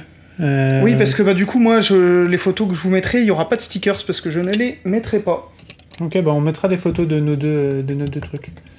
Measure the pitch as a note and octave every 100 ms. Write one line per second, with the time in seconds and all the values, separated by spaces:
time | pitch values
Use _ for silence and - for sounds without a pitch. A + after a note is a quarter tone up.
0 | - - - - D3 C#3 C3+ C3+ A3 A#3
1 | G#3 - G3 F#3 G3 B3+ A3+ A3+ G3 F#3+
2 | F3 F3+ F3 F3+ G3 F3 G#3 E3+ F#3 F#3
3 | F#3 B3 A3 D#3+ D#3 A#3 - F#3 G3+ G3
4 | - F3 E3+ D#3 F3+ G#3 B3 - F3+ G#3+
5 | - G#3 F3+ E3 - - - - - -
6 | E3+ F#3 D#3 D3 D3+ D#3 F#3+ F3+ F3 E3+
7 | E3 D3+ D3+ C#3+ D3+ D3 C#3 C3+ C3+ C#3+
8 | C#3+ D3 - C#3 - - -